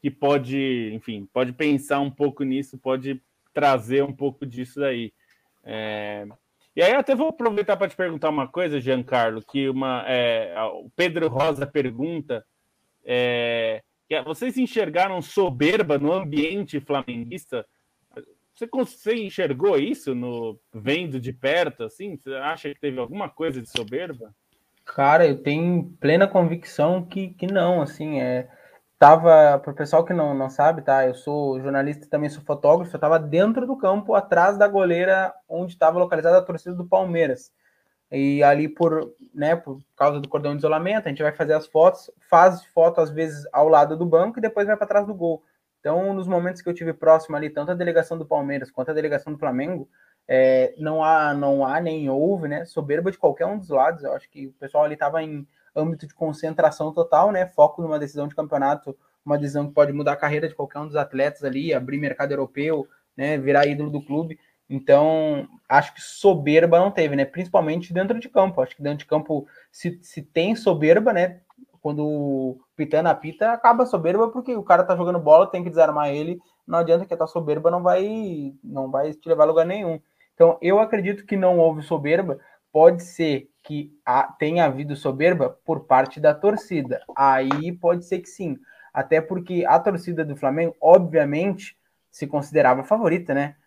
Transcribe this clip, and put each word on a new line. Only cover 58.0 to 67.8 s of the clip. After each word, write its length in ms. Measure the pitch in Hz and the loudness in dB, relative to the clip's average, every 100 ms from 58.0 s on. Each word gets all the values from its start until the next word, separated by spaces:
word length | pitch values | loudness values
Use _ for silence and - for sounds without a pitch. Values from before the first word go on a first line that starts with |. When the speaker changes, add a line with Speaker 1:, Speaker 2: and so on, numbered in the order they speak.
| 147 147 147 | -6 -8 -8
Speaker 2:
de 80 | 147 | -6
campeonato, 600 | 151 147 139 147 - 131 _ _ | -4 -2 0 -2 -6 -18 _ _
uma 140 | 147 147 | -4 -2
decisão 300 | 147 143 143 | -2 -6 -2
que 60 | |
pode 200 | 147 147 | 2 2
mudar 200 | 143 147 | 2 -4
a 40 | 147 | -2
carreira 320 | 147 151 160 | -2 -2 -4
de 60 | - | -8
qualquer 240 | 139 147 | -10 -10
um 80 | 151 | -6
dos 80 | 147 | -4
atletas 480 | 139 135 139 143 | -4 -2 -4 -4
ali, 300 | 139 131 160 | -8 -6 -2
abrir 260 | 139 127 139 | -4 -2 -6
mercado 320 | 143 131 143 | -6 -4 -4
europeu, 560 | 139 131 - 151 156 135 _ _ - | -4 -6 -4 -4 -4 -6 _ _ -8
né, 220 | 139 151 | -4 -2
virar 300 | 135 143 147 | 2 2 2
ídolo 220 | 143 147 | 0 -6
do 120 | 147 | -8
clube. 360 | 147 147 165 156 _ _ _ | -6 -6 -6 -12 _ _ _
Então, 800 | 135 135 143 156 160 156 151 - _ _ | -8 4 6 6 2 0 -4 -8 _ _
acho 240 | 139 143 | 2 2
que 80 | - | -12
soberba 800 | - - 202 175 143 156 170 170 | -20 2 2 4 4 4 6 4
não 120 | 196 | 4
teve, 240 | 196 156 139 | 0 -2 0
né, 80 | |
principalmente 720 | 135 175 180 196 156 165 | -2 -4 -2 0 0 -4